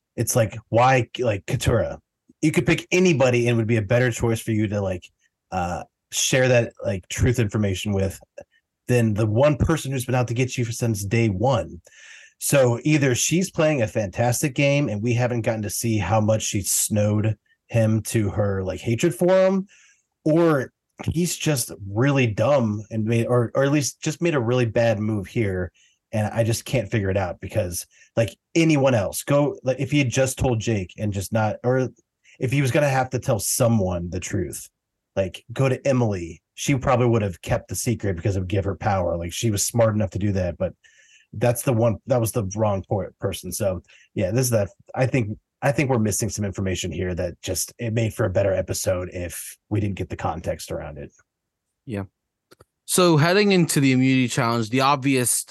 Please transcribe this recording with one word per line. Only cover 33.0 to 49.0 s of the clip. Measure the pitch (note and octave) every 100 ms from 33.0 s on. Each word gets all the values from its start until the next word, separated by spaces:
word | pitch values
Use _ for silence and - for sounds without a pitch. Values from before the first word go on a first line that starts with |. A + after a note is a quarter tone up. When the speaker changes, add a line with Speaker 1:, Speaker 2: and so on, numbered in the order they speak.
| B2
Speaker 1:
to | A#2+
tell | - A2
someone | - - A#2+ A2+ F#2 F2+ F2
the | F2+
truth, | - F#2+ - - - _ _ _ _ -
like, | F#2 - -
go | A#2+ C3+
to | - C#3
Emily. | B2+ A#2 F#2+ E2 F2 _
She | - - C#3
probably | C#3 B2 B2
would | A2+
have | G#2 E2
kept | - A#2+ -
the |
secret | - - A2 G2 E2+
because | G#2 G2
it |
would | F#2
give | G2+
her | G2 F#2
power. | G2 F#2+ E2+ E2+
Like, | E2+
she | - A#2
was | G2+
smart | - A#2+ A2+
enough | G#2+ G2
to | G2
do | G2+
that, | F#2+ F2+ E2+
but | F2+ - _ _ _ _ _
that's | G#2 A#2+ A#2
the | -
one, | A2+ A#2 F#2+ -
that | B2
was | A2+
the | B2 F#2+ G2
wrong | G#2+ G2 -
po-, | G#2 F2+ -
person. | G2 F#2 F#2
So | - G2+ F#2 - _ _
yeah, | - F#2
this | A2+ B2
is |
that. | A2+ G2 - -
I | - G#2+
think, | C3+ G#2 - _ _
I | C#3
think | C#3+ C3+
we're | B2
missing | G#2+ - G#2+
some | -
information | G#2 F2+ G2 F2+ F2+
here | F2+ F#2 F2
that | F2 D#2
just, | - F#2+ - -
it | A#2
made | A2+ A2
for | -
a | G#2
better | F#2 G2
episode | F#2+ F#2 F#2 F#2+ F2+